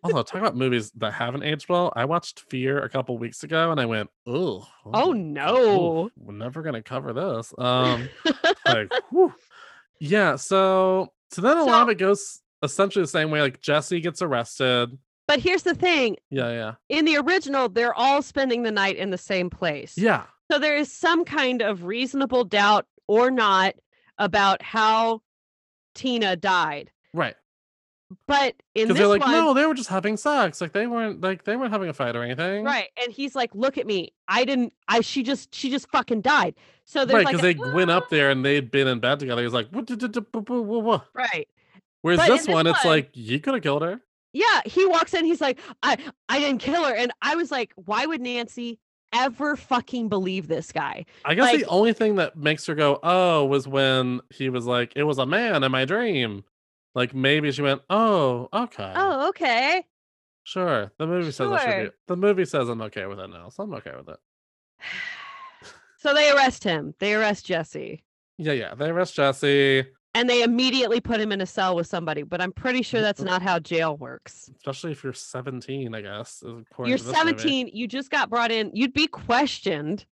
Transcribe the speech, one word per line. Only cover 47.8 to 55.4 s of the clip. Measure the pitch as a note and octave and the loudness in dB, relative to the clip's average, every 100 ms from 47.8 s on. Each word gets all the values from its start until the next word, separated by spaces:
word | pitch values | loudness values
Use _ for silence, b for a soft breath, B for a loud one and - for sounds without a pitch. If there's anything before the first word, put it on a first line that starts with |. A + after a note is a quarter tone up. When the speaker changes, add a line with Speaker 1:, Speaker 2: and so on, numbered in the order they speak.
| F3 G#3+ D4+ | -6 -2 -2
Speaker 2:
would | D#4 | -4
Nancy | B3 A#3+ A#3 - A#3+ A3+ _ _ - | -4 -6 -6 -8 -10 -10 _ _ -4
ever | A#3 C4 A#3 D4 D4 | 0 0 -2 -4 -4
fucking | - B3 - B3 A3 | -2 -4 -2 -6 -2
believe | G3+ F#3+ F#3+ D#3 | -2 -2 -4 -4
this | D#3+ - | -6 -4
guy?" | D#3+ C#3 - - b | -8 -6 -8 -14 b
Speaker 1:
I | C#3 F3 | -2 2
guess | C4+ | 4
the | D4 A3+ | 4 2
Speaker 2:
Like | |
Speaker 1:
only | F3 A3+ | 4 4
thing | A3 A3 G3+ | 4 2 2
that | D#3 D#3+ | 0 0
makes | D3 D3+ - | -2 -2 -2
her | D3+ | 2
go, | D3 C#3+ | 2 4
"Oh," | E3 F#3 F3+ D#3+ C#3 | 2 4 4 4 4
was | C#3 C3+ | 2 0
when | C3+ C3+ C3 B2+ B2 - | 2 2 2 0 -4 -8
he | - C3+ | -6 -4
was | B2 A#2+ | -4 -2
like, | B2 A#2+ C#3+ | -2 -2 -2
"It | |
was | D3+ C3+ | -2 0
a | C3 | 0
man | F#3+ | 0